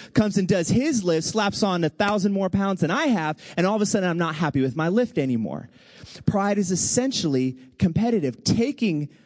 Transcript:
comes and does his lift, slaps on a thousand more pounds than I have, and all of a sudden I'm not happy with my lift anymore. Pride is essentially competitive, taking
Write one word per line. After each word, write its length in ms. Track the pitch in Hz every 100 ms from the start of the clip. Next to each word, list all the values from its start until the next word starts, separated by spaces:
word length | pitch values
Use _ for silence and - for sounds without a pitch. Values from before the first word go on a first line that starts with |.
| -
comes 240 | - 214 202
and 100 | 180
does 200 | 190 165
his 360 | 233 294 254
lift, 220 | 180 160 165
slaps 360 | 220 202 -
on 220 | 208 180
a 60 | 160
thousand 420 | - 202 208 202
more 160 | 196 190
pounds 320 | 196 196 190
than 100 | 156
I 160 | 214 311
have, 320 | 208 156 156 - -
and 100 | 180
all 100 | 214
of 60 |
a 40 | 208
sudden 220 | 214 185
I'm 100 | 170
not 160 | 170
happy 280 | 156 160 143
with 140 | 131 123
my 120 | 160
lift 300 | 208 247 -
anymore. 500 | 135 117 101 71 - - - - - - -
Pride 320 | 202 202 202
is 120 | 180
essentially 880 | 185 - - 262 - 165 131 131 127 - -
competitive, 640 | 196 160 233 233 139 -
taking 640 | - 208 240 - 220 151 147 -